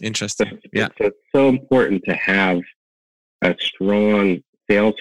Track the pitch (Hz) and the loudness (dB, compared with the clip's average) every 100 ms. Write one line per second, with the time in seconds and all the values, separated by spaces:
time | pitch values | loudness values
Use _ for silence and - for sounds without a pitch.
0 | 110 110 104 - 107 - - - 107 - | -8 -6 -6 -4 -4 -6 -8 -4 -4 -2
1 | 104 - _ 139 135 127 - 127 117 98 | -4 -4 _ 2 4 2 2 2 2 0
2 | - 82 - 98 95 90 87 - _ _ | -4 -4 -2 0 0 0 -4 -14 _ _
3 | _ _ _ - 92 87 - - 95 104 | _ _ _ -4 -4 -2 -6 -4 0 2
4 | 107 104 98 87 - _ - 101 107 104 | 2 2 2 0 -6 _ -2 2 2 -2